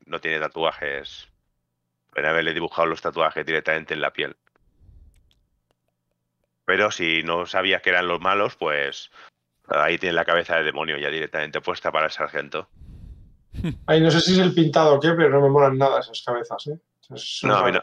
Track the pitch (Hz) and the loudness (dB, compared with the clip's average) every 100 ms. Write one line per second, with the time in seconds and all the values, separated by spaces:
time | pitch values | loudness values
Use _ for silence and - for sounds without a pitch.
0 | - 82 80 78 78 82 80 - 73 69 | -12 -8 -4 -4 -4 -2 -4 -4 -8 -8
1 | 71 - - _ _ _ _ _ _ _ | -10 -18 -20 _ _ _ _ _ _ _
2 | _ - 76 82 82 82 82 - 82 82 | _ -4 0 0 0 -2 -4 -2 -2 -2
3 | 85 82 78 80 76 78 80 80 78 78 | -6 0 -2 -2 -4 -4 -2 -4 -4 -6
4 | 71 - 71 - _ _ _ _ - - | -6 -4 -8 -10 _ _ _ _ -20 -20
5 | - _ _ _ _ _ _ _ _ _ | -20 _ _ _ _ _ _ _ _ _
6 | _ _ _ _ _ _ - 95 104 - | _ _ _ _ _ _ -2 2 2 0
7 | 85 80 80 85 87 95 95 90 92 90 | -2 0 0 -2 -2 -2 0 0 2 0
8 | 90 85 92 101 113 - 82 73 69 - | 0 -2 0 0 0 -2 -2 -2 -4 -8
9 | - - - _ _ _ - 73 78 85 | -16 -20 -20 _ _ _ -4 0 0 0
10 | 92 82 85 85 85 82 78 71 80 71 | 0 0 2 0 0 0 0 -4 -4 -4
11 | 73 80 76 80 76 76 92 87 82 78 | -4 -4 -6 -6 -6 -6 -6 -6 -2 0
12 | 78 - 76 73 71 78 - - - - | -2 -2 -6 -6 -8 -10 -12 -18 -20 -20
13 | - - - _ _ - 170 - - 160 | -20 -20 -20 _ _ -8 -8 -6 0 4
14 | 160 160 175 185 180 170 151 165 156 139 | 4 4 4 4 4 4 4 6 6 6
15 | 160 165 151 139 139 143 135 131 139 127 | 4 4 4 6 6 6 4 4 2 2
16 | - 113 - 120 117 107 147 160 _ _ | -4 -10 -6 -6 -6 -10 -10 -12 _ _
17 | - 123 - - - 104 - 92 | -20 -16 -12 -6 0 2 2 0